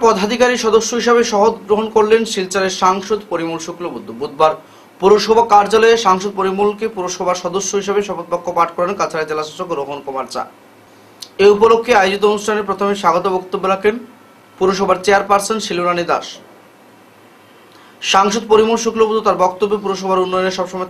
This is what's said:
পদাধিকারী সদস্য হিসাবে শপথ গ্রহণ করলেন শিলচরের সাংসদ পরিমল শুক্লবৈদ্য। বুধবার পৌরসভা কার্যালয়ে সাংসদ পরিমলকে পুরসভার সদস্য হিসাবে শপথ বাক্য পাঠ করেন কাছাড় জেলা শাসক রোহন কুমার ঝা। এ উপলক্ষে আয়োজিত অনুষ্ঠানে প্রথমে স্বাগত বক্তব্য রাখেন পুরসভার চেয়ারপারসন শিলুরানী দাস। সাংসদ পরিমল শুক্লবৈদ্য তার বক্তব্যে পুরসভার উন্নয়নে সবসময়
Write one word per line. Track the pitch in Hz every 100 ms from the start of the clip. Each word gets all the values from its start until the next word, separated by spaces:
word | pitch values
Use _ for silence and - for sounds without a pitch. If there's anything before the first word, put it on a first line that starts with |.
পদাধিকারী | 233 196 202 233 247 240
সদস্য | 226 214 214
হিসাবে | 240 220 240
শপথ | 233 208 220 - -
গ্রহণ | 208 220
করলেন | 220 214 226
শিলচরের | 220 202 185 196 190
সাংসদ | 190 185 196 196 214 -
পরিমল | 170 165 165
শুক্লবৈদ্য। | 170 170 175 120 104
বুধবার | 113 139 139 156 - - - - -
পৌরসভা | 190 208 208 220 -
কার্যালয়ে | 202 202 220 226 226
সাংসদ | 208 185 202 190
পরিমলকে | 190 190 208 208 220
পুরসভার | 214 180 - 180
সদস্য | 180 180 185 196 202
হিসাবে | 190 196
শপথ | 202 170 170
বাক্য | 175 180
পাঠ | 170 165 -
করেন | 175
কাছাড় | 196 160 160
জেলা | 156 156
শাসক | 151 - 185
রোহন | 156 139 143
কুমার | 139 135 120
ঝা। | - - - - _ _ _ - - - -
এ | 202
উপলক্ষে | 208 220 226 233
আয়োজিত | 226 190 196
অনুষ্ঠানে | 208 208 214 214
প্রথমে | 202 190 202
স্বাগত | 202 175 170 196
বক্তব্য | 185 180 190 190
রাখেন | 190 208 240 - - - _ _ -
পুরসভার | 190 190 190 180
চেয়ারপারসন | 208 196 202 202 202 220
শিলুরানী | 208 175 175 175
দাস। | 170 151 - - - - - _ _ _ _ _ _ _ _ _ _ - - -
সাংসদ | - 190 202 220 208
পরিমল | 214 220 226
শুক্লবৈদ্য | 226 220 220 220
তার | 208 175
বক্তব্যে | 185 - 208 208
পুরসভার | 196 185 190 185
উন্নয়নে | 185 185 190
সবসময় | 185 180 185